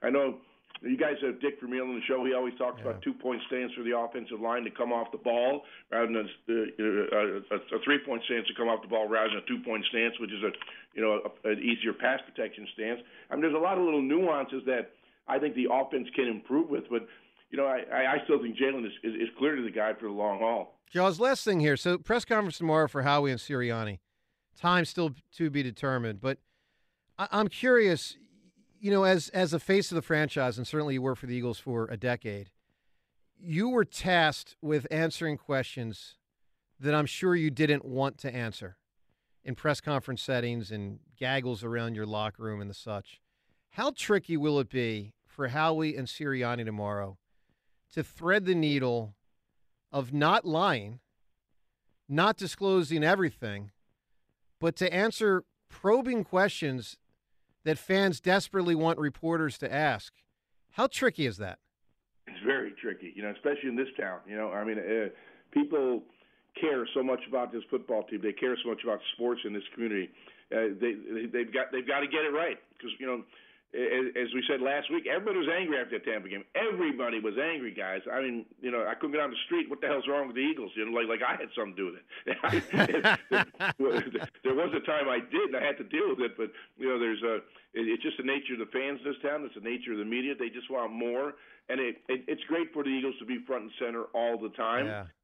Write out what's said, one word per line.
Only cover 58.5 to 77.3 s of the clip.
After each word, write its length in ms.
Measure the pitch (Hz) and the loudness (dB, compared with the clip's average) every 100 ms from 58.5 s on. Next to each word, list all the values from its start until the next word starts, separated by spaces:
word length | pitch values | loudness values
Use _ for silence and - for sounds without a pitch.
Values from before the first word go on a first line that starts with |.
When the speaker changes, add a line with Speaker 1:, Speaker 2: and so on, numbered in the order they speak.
| 196 175 | 0 2
Speaker 2:
want 240 | 165 160 170 | 4 4 2
reporters 600 | 147 - 165 165 156 - | 0 -2 0 0 0 -2
to 140 | 139 | -4
ask? 400 | 139 151 113 - _ _ _ _ _ _ | 0 2 0 -4 _ _ _ _ _ _
How 140 | - 254 | 0 0
tricky 400 | - 254 - 139 | 4 0 2 -2
is 100 | 95 | -2
that? 200 | 101 90 _ _ _ _ _ _ - | -8 -8 _ _ _ _ _ _ -20
Speaker 1:
It's 120 | - | -6
very 280 | 104 135 - - | -2 0 -2 -8
tricky, 320 | 117 95 90 | -8 -8 -10
you 80 | 95 | -8
know, 80 | 104 | -8
especially 380 | 101 147 143 139 | -4 -2 -2 -2
in 80 | 120 | -2
this 120 | 131 - | -4 -4
town. 220 | 101 90 87 | -6 -6 -10
You 100 | 107 | -6
know, 140 | 107 | -4
I 120 | 95 | -4
mean, 140 | 107 107 | -4 -4
uh, 300 | 92 110 104 - - - _ | -2 -2 -2 -6 -20 -20 _
people 500 | 147 147 151 131 120 - _ _ _ _ - | 0 2 2 2 0 -4 _ _ _ _ -4
care 260 | 160 135 113 | 0 0 -2
so 80 | 135 | -2
much 180 | 131 127 - | 0 -2 -2
about 240 | 127 123 | -4 -2
this 100 | 117 - | -6 -4
football 340 | 127 - 113 | -4 -2 -2
team. 160 | 107 107 | -2 -4
They 100 | 104 | -4
care 240 | 101 127 120 | -2 -2 -2
so 60 | 117 | -2
much 120 | 110 | -4
about 160 | 117 104 - | -2 -4 -4
sports 260 | - 120 120 | -2 0 0
in 80 | 107 | -4
this 120 | 104 - | -6 -10
community. 340 | - 113 104 90 - - - _ | -4 -2 -2 -4 -8 -20 -20 _
Uh, 160 | 113 113 95 | 0 0 0
they, 140 | 120 | -2
they, 320 | 104 - 110 117 | -2 -6 -6 -4
they've 260 | 120 117 | -4 -2
got, 200 | 131 127 | -2 -2
they've 140 | 131 123 | -4 -2
got 140 | 139 | -2
to 60 | 143 | 0
get 180 | 156 | 0
it 80 | 151 | 0
right 260 | 143 165 117 _ _ | 0 -2 -4 _ _
'cause, 100 | 120 107 | -12 -8
you 60 | 131 | -4
know, 180 | 123 - - - _ _ | -6 -6 -20 -20 _ _
a-, 480 | - 123 127 131 123 | -2 0 0 0 -2
as 60 | 120 | -2
we 100 | 127 120 | -2 -2
said 120 | 139 | 0
last 260 | 127 143 143 | 0 -2 -2
week, 120 | 165 - | -4 -2
everybody 260 | 156 208 190 | -4 -2 -2
was 100 | 151 | 0
angry 260 | 170 185 143 | 0 0 -2
after 200 | 120 117 | -2 -4
the 60 | |
Tampa 240 | - 110 95 | -4 -4 -4
game. 160 | 98 101 | -10 -8
Everybody 640 | - 220 190 170 127 123 113 | -4 -2 0 0 0 -2 -2
was 160 | 107 | -2